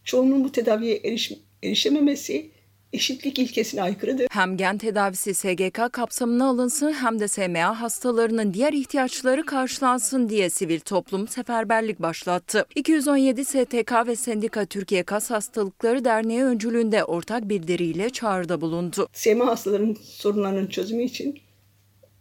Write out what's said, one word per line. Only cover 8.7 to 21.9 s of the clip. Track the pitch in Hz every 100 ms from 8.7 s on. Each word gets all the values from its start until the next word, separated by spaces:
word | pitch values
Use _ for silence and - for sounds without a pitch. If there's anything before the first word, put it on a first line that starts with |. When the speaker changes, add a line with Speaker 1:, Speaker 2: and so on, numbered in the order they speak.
Speaker 2:
ihtiyaçları | 294 262 285 254 - 254 269 311
karşılansın | 277 262 - 262 247 - 262 226
diye | 214 180
sivil | - 175 165
toplum | - 190 170 196 220
seferberlik | - 247 233 214 220 226 180
başlattı. | 165 160 - 180 - 214 - 294
İki | 277
yüz | 311 277
on | 285
yedi | 269 240 269
S | 269 247
T | 240
K | 214 240 233
ve | 226
Sendika | - 214 226 220 196
Türkiye | 202 190 190
Kas | 175 208 -
Hastalıkları | 220 202 233 196 - 226 262 247
Derneği | 220 226 233
öncülüğünde | 262 233 220 233 226 190
ortak | - 170 170 233 208
bildiriyle | 208 165 175 170 160 226
çağrıda | 262 226 185 170 170
bulundu. | 165 170 175 170 185
Speaker 1:
S | - -
M | 220
A | 247
hastalarının | 233 196 202 220 214
sorunlarının | - - 208 208 196 196 190
çözümü | - 190 233
için, | 254 - 277 294 _ _ _ _ _